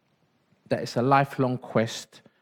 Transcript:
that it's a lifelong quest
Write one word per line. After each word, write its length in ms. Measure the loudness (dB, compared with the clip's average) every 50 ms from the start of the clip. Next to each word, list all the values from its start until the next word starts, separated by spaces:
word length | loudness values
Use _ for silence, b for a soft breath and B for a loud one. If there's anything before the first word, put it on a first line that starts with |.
| _ _ _ _ _ _ _ _ _ _ _ _ _ -6
that 140 | -4 -4
it's 140 | -4 -4 -2
a 60 | 0
lifelong 560 | 2 4 4 4 2 0 0 0 0 0 0 -4
quest 640 | -6 -2 0 0 0 0 -4 -10 -14 -16 -20 -20 -20 _ _ _